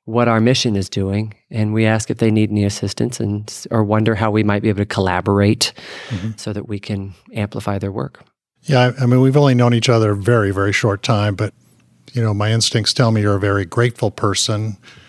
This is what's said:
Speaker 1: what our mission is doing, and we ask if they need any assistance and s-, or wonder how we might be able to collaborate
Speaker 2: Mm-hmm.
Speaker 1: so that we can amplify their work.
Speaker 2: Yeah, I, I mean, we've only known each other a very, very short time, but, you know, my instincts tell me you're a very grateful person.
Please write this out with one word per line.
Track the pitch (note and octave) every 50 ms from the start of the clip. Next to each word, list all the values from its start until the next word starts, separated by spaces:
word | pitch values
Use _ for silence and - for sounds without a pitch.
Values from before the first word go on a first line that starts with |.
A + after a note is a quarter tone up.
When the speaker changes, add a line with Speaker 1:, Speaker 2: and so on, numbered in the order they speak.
| _
Speaker 1:
what | - A2+ A#2+ A#2+
our | A#2 A2+ A2
mission | A2 B2 C3 - - B2 G#2
is | G2 F#2+ -
doing, | - G2+ G2 F#2+ G2 G#2 A2 A2 - _ _ -
and | - A2 G#2+ G#2+ G#2+
we | A2 A2+
ask | A2 A2 A2 - -
if | A2
they | A2+ A#2 A2+
need | G#2+ G#2+ G#2+ G2+
any | G#2 G#2 G2+
assistance | G2+ G2+ - - G2+ - - A2+ A#2+ B2 -
and | A2 G2+ G#2 G#2 G#2+ -
s-, | - - - -
or | A#2 A2+ G#2+
wonder | G2+ G#2+ A2 A2 A2+ A2
how | F#2 A2+ G#2+
we | G#2 A2 G#2
might | G#2 G#2 G#2
be | A#2
able | A2+ G2+ G2
to | G#2
collaborate | G#2+ - - F#2+ F#2 F2+ F2+ F2+ G#2 G2+ G2+ G2+ G#2 A2+ - - - - - - - - - - -
Speaker 2:
Mm-hmm. | A2+ F2+ F#2 A2+ A2
Speaker 1:
so | - - G#2+
that | G2+ G#2 -
we | - G#2+
can | G2+ - - G#2 G2 G2 G2 F#2 - _ - C4
amplify | A2+ G#2 G2+ - A#2 - G#2 G2+ G2
their | G2 G2+
work. | F#2+ A#2 C3+ C#3 - - _ _ _ _ _ _ _ _ _
Speaker 2:
Yeah, | - C#3+ B2 B2 B2 A#2+ -
I, | C3
I |
mean, | A#2+ B2 B2+
we've | C3 C3+ C3
only | D3 C#3+ C#3 B2+
known | A#2+ B2 A#2+ A#2+
each | A#2 A2
other | - A#2+ A2+ A2 G#2
a | G#2
very, | G2+ F#2+ A2+ A#2+ A2+ G#2 G2
very | F#2+ G2 G2 G2+ G2
short | - - A2 G2+ G2
time, | - - A#2 G#2 G#2 G#2 G2
but, | F#2 G#2 G2+ - _ _ _ _ _ _ _ _ _ _ -
you | - B2
know, | A2+ A2 G#2
my | G2+ G#2 G#2+
instincts | A2 A#2 - - - A#2 G#2+ - -
tell | - B2+ A2+
me | A2+ G#2+
you're | G#2 G#2 G2+
a | G2
very | G2+ G2+ G2+ G2+ F#2+
grateful | E2 - A#2 A#2+ B2 - - A#2+ G#2
person. | - - - G#2 F#2+ - - - A2 G#2 G#2+ A2 G2+ - - - - - -